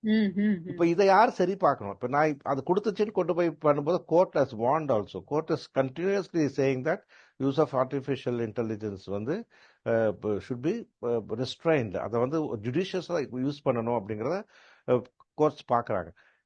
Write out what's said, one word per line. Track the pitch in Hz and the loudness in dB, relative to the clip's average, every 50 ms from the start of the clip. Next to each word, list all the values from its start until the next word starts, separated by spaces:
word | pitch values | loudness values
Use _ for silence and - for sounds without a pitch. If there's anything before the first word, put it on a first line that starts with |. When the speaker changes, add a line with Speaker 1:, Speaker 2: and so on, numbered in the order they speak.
| - | 2
Speaker 1:
ம், | 214 | 2
ம், | 214 220 214 202 175 196 | 2 4 2 2 0 0
ம். | 202 214 208 180 165 185 | 2 2 2 0 -2 -8
Speaker 2:
இப்ப | - - 175 | -2 2 2
இதை | 165 170 165 202 | 2 4 4 6
யார் | 196 190 190 220 247 | 6 8 8 6 6
சரி | - - 185 175 196 | 4 2 0 0 0
பார்க்கணும்? | 185 185 156 139 - 107 101 101 | 2 2 2 2 2 -4 -10 -8
இப்ப | - - 123 | -6 -6 -2
நான் | 127 143 156 156 | 0 2 2 2
இப்-, | 147 139 - | 0 -2 -2
அது | - 135 135 139 | -4 -4 -2 0
கொடுத்துச்சுன்னு | - 180 196 202 226 196 - 214 214 | 0 0 0 2 -2 0 0 -2 -2
கொண்டு | 214 - 180 160 175 | 0 -2 -2 0 0
போய் | 165 175 170 | 0 0 0
பண்ணும்போது | 151 - - 151 147 143 147 143 180 180 - - | -2 0 2 2 2 4 2 0 -2 -2 -2 2
court | 160 165 185 180 - | 4 4 4 4 4
has | 165 139 120 - | 0 0 0 0
warned | 107 113 120 139 160 156 143 | -2 0 2 2 2 2 2
also. | 131 107 101 - - 95 - _ | 0 0 0 -2 -8 -12 -8 _
Court | 139 147 156 - | -4 -4 -2 -2
has | 170 139 - - _ 135 131 | -4 -4 -4 -6 _ 0 0
continuously | 135 127 160 170 190 196 202 185 - - 170 156 139 131 | 0 -2 -4 -4 -2 -2 -2 -4 -4 -2 0 0 0 0
saying | - 139 135 135 127 127 | 0 0 2 2 0 0
that | 156 165 202 _ _ _ - - _ _ _ | -2 -4 -4 _ _ _ -20 -20 _ _ _
use | 135 139 135 139 | -4 -2 2 2
of | 156 139 - 131 131 | 0 0 2 0 0
artificial | 127 139 139 127 - 139 120 - 127 120 120 | 0 -2 -8 -4 -4 -6 -4 -2 -4 -2 -2
intelligence | 117 110 107 - 117 110 110 104 104 107 98 95 - - | -4 -4 -2 -4 -4 -4 -4 -6 -6 -8 -8 -8 -10 -8
வந்து, | 98 101 107 117 156 214 233 _ _ _ - _ _ _ _ | -6 -6 -4 -4 -4 -6 -6 _ _ _ -20 _ _ _ _
அ, | 113 117 113 113 107 98 - | 0 0 2 2 2 0 -2
ப-, | - 104 104 98 - - | -4 -4 -4 -4 -4 -6
should | 127 120 123 | -8 -4 -4
be, | 156 202 240 - _ _ _ - | -4 -4 -4 -8 _ _ _ -6
அ, | 120 120 117 104 98 | -4 -2 -2 -4 -6
restrained. | 107 110 127 127 - - - 165 160 147 120 107 87 | -6 -6 -4 -6 -6 -6 0 2 2 2 2 0 -4
அதை | 92 - 101 104 117 | -4 -4 -2 0 0
வந்து | 117 127 147 165 156 139 - | 0 0 0 -2 -2 -2 -4
ஜுடிஷியஸா | 110 101 117 123 156 190 180 - 185 165 - 175 170 139 107 107 | -6 -6 -2 -2 -2 -2 -2 -4 -6 -6 -4 -4 -4 -4 -4 -4
யூஸ் | 127 127 139 147 143 _ | -4 -4 -4 -4 -4 _
பண்ணணும் | 143 127 120 113 117 120 120 | -2 0 0 0 -2 -2 -2
அப்படிங்கிறத, | 98 101 110 107 107 127 165 196 214 _ _ - - - - _ _ - | -2 -4 -6 -6 -4 -4 -4 -4 -6 _ _ -20 -20 -20 -20 _ _ 0
அ, | 127 123 117 - _ _ - _ _ | 0 0 0 -4 _ _ -20 _ _
கோர்ட்ஸ் | - 151 151 143 - - - 127 | 0 2 2 2 -2 -4 0 0
பார்க்கறாங்க. | 117 117 - 113 95 87 82 85 _ _ _ _ _ _ | 0 0 0 -2 -4 -4 -6 -12 _ _ _ _ _ _